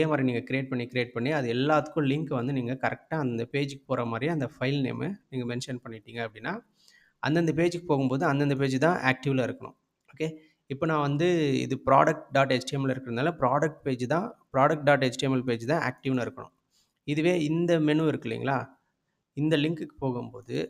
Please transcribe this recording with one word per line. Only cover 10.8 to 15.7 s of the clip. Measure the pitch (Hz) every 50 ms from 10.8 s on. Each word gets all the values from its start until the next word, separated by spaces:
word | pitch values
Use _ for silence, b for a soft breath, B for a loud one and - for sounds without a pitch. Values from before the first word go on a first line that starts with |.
| 170
நான் | 160 156 151 147
வந்து | 143 143 143 170 180 175 165 151 143 135 127
இது | 123 123 131 127
ப்ராடக்ட் | - 131 135 139 151 160 160 - - -
டாட் | - 135 139 131 135
ஹெச்டிஎம்எல் | 123 - - - 139 135 135 127
இருக்கிறதுனால | 131 - 120 117 117 139 165 170 -
ப்ராடக்ட் | 135 123 127 - 160 156 151 - -
பேஜ் | 139 131 120 123 117
தான், | 147 170 208 - - _ _ _
ப்ராடக்ட் | - 131 135 147 160 151 143 147
டாட் | 143 131 135
ஹெச்டிஎம்எல் | 127 123 - 143 135 131 127 123
பேஜ் | 131 120 113 117
தான் | 120